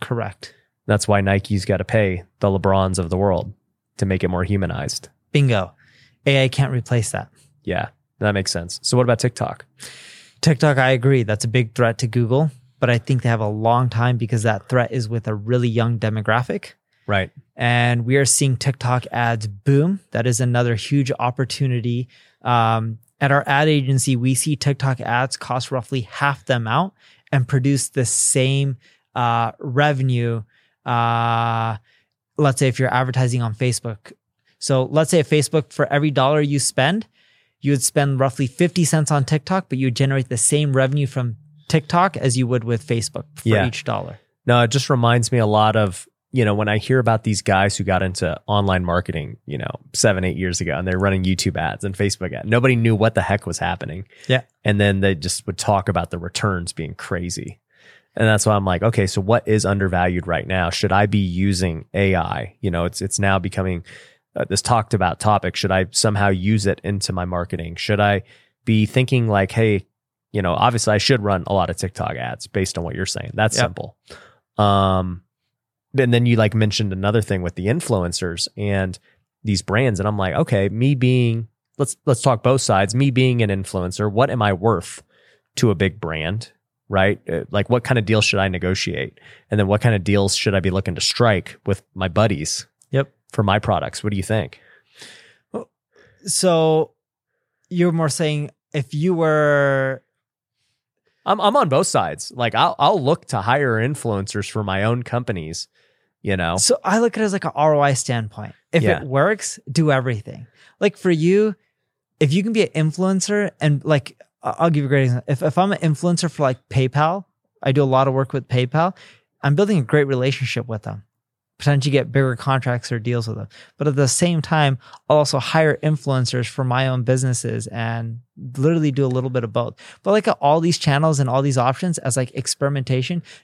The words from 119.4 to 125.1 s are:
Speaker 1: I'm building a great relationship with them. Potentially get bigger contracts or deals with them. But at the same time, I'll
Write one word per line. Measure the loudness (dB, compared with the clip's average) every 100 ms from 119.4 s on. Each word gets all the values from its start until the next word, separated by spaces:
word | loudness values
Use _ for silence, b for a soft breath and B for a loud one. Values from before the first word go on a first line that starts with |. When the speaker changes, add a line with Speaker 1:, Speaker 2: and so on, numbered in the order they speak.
Speaker 1:
I'm | 0 2
building | 2 0
a |
great | 2 2 2
relationship | 0 0 -2 -4 -6 -6
with | -8
them. | -8 -12 -14 _ _ _ _ _
Potentially | 0 2 2
get | 0 2
bigger | 0 0 0
contracts | 0 0 0 -4 -4
or | -6
deals | -2 -4 -4
with | -8
them. | -12 B B _
But | -2
at | 0
the | 0
same | 2 0 0
time, | 0 2 2 0 B B
I'll | 2